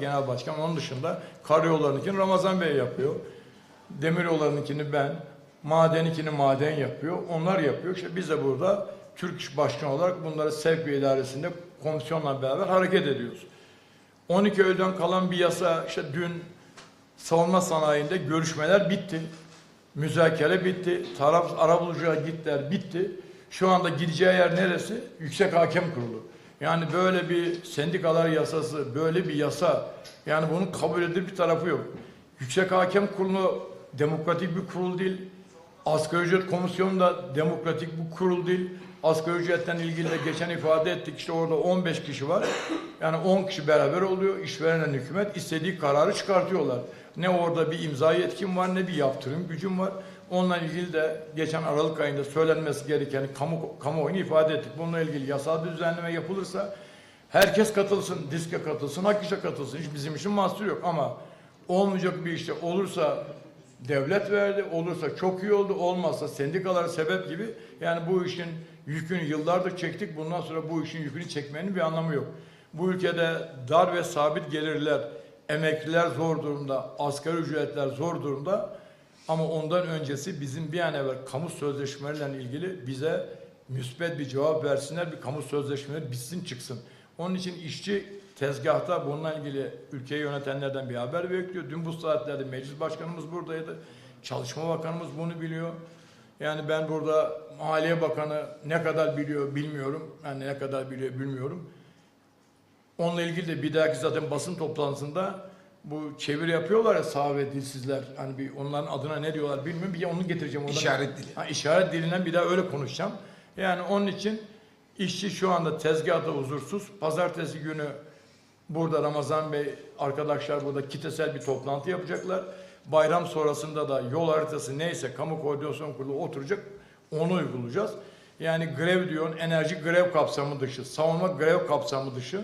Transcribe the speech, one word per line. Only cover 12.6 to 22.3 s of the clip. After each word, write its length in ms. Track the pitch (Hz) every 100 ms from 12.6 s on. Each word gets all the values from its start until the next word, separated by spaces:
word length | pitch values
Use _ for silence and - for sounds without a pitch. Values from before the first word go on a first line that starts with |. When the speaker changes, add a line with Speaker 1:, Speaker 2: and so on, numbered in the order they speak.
| 185
Speaker 1:
hareket 400 | 185 185 185 143
ediyoruz. 400 | 123 117 - - - - - - - - _ -
On 160 | 180
iki 200 | 208 190
öğleden 320 | 190 185 185 185
kalan 340 | 170 185 180
bir 60 | 175
yasa, 480 | 175 170 180 165 -
işte 140 | - 151
dün 200 | 151 175 170 - - - - - - - -
savunma 440 | - 165 170 185
sanayinde 560 | 180 160 151 147 147 185
görüşmeler 760 | 139 160 160 151 156 202 170
bitti. 300 | 196 - 165 160 - - - - - -
Müzakere 680 | 143 151 139 160 123 151 185
bitti. 420 | 180 180 175 180 - -
Taraf 340 | 143 170 170 165
arabulucuya 560 | 160 175 180 147 165
gittiler, 560 | 156 151